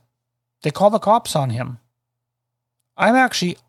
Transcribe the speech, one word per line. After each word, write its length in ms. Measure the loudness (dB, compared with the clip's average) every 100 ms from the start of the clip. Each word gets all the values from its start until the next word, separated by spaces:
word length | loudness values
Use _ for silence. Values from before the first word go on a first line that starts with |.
| _ _ _ _ _ _
They 80 | -8
call 180 | 0 2
the 100 | 2
cops 340 | 2 0 0
on 180 | -4 -4
him. 280 | -4 -8 -12 _ _ _ _ _ _ _ _ _ _ _ -2
I'm 180 | 2 4
actually 420 | 2 0 -4 -6